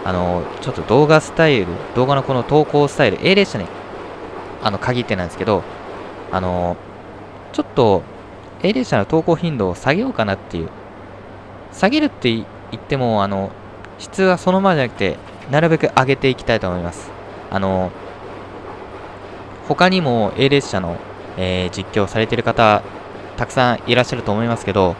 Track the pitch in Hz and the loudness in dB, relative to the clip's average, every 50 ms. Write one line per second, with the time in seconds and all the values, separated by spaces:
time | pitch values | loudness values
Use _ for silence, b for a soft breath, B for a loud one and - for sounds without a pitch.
0 | - 98 92 90 90 87 90 87 85 - - - - 139 - - 85 90 104 135 | -2 -2 0 0 0 0 0 0 -2 -4 -8 -8 -6 -6 -6 -6 0 4 6 6
1 | 151 147 156 156 - - - - 165 156 139 113 92 87 85 - - - - 117 | 8 8 6 4 4 2 2 4 4 6 6 4 2 0 -4 -6 -8 -4 0 0
2 | 127 135 139 139 131 - 135 123 113 - 139 151 151 - - 147 143 139 - - | 2 4 2 2 2 0 0 0 0 4 4 4 4 4 4 4 4 4 4 4
3 | 143 110 92 - - 78 - 202 196 - - 113 90 - - - - - - - | 4 4 4 2 2 4 6 4 4 2 0 -6 -6 -6 -10 -14 -14 -14 -12 -12
4 | - - - - - - - - - - - - 127 113 101 98 - 123 123 123 | -12 -12 -14 -14 -14 -12 -12 -12 -12 -12 -12 -4 -2 -2 -2 0 -2 -2 0 0
5 | 117 - 107 92 90 82 - - 92 110 104 87 - - - - - - - - | 0 -2 -2 -2 -2 -6 -4 -4 0 2 2 0 0 -6 -12 -12 -12 -12 -12 -12
6 | - - - - - - - 92 92 92 90 90 87 87 90 - - - - - | -12 -14 -14 -14 -10 -4 -4 -2 0 0 0 0 0 -2 -4 -4 -10 -18 -18 -18
7 | - - - - - - - - - - - - 294 - - - 123 107 98 - | -18 -18 -18 -18 -18 -18 -18 -18 -18 -8 -6 -6 -6 -2 2 4 6 6 4 4
8 | - - - - - - - - - - - - - 180 214 262 247 - 147 113 | 2 -4 -16 -18 -18 -18 -18 -18 -18 -18 -8 0 0 2 2 2 0 2 0 0
9 | 98 - 156 160 160 - 165 156 170 165 151 117 101 92 87 - - 127 147 190 | 2 2 2 2 4 2 2 2 2 -2 0 0 0 0 0 0 0 0 0 2
10 | 247 269 - - 110 101 95 95 - - - 85 82 80 - - - - - - | 0 -2 0 0 0 0 0 -4 -6 -8 -6 -6 -6 -6 -10 -14 -18 -18 -18 -18
11 | - - - - - - - - - - - - - - - - - 196 269 311 | -18 -18 -18 -18 -18 -18 -18 -18 -18 -18 -18 -18 -18 -18 -2 0 2 2 4 4
12 | 302 - - - - 123 113 113 120 - - - - - - - - - 143 135 | 2 0 -2 0 2 2 2 2 -4 -8 -14 -18 -14 -12 -12 -12 -4 -2 0 0
13 | 127 117 110 104 98 101 101 98 98 95 - - - - - - - - - - | 2 2 4 4 2 2 0 -2 -2 -4 -8 -12 -16 -18 -16 -16 -16 -18 -16 -16
14 | - - - - 190 185 180 175 - 185 185 190 196 196 175 147 127 113 - - | -16 -10 0 2 4 4 4 4 2 2 2 4 4 4 4 4 2 0 0 0
15 | 101 90 76 - - - - - - - 127 151 165 160 160 156 - 147 - - | 0 0 0 -2 -10 -16 -16 -16 -6 0 2 4 6 6 4 4 4 4 4 4
16 | 131 131 135 - - 135 127 - - - 117 107 - 92 90 90 87 85 - - | 4 4 2 4 4 2 2 2 2 2 2 2 2 0 -2 -2 -4 -4 -6 -8
17 | - - - - - - - - - - 92 98 95 95 95 92 92 90 - - | -14 -14 -16 -16 -16 -16 -16 -16 -10 -4 -2 0 0 2 2 2 0 -2 -4 -10
18 | - - - - - - - - - - - - - - - - - - - - | -14 -14 -14 -14 -14 -14 -14 -14 -14 -14 -14 -14 -14 -14 -14 -14 -14 -14 -14 -14
19 | - - - - - - - - - - - - - - 147 - 175 185 190 185 | -14 -14 -14 -14 -14 -14 -14 -14 -14 -14 -14 -14 -2 -2 2 4 4 4 6 4
20 | 165 135 120 117 107 95 - - 131 139 143 139 - - - 110 92 85 85 85 | 2 4 2 4 2 2 2 2 4 4 4 4 2 0 -2 -2 -2 -2 -4 -6
21 | - - - - - - - - 92 92 92 90 90 90 - 101 95 - - 110 | -8 -12 -14 -14 -14 -12 -6 -4 -2 0 0 0 -2 -2 -4 -6 -10 -2 0 0
22 | 98 92 - 113 110 110 120 - - 120 113 - 117 107 104 104 - - - - | 0 2 2 0 0 2 0 0 0 0 4 6 6 6 6 6 2 -4 -14 -14
23 | - - - - - - - - 120 - - 131 127 123 117 - - - 120 123 | -14 -14 -14 -14 -14 -12 -6 -6 -6 -2 2 2 4 4 2 0 2 2 4 4
24 | 123 - - 117 110 113 101 107 117 117 117 113 - 104 95 101 95 87 85 | 4 2 -2 -4 -2 0 0 0 2 0 0 -2 -2 0 2 4 4 4 2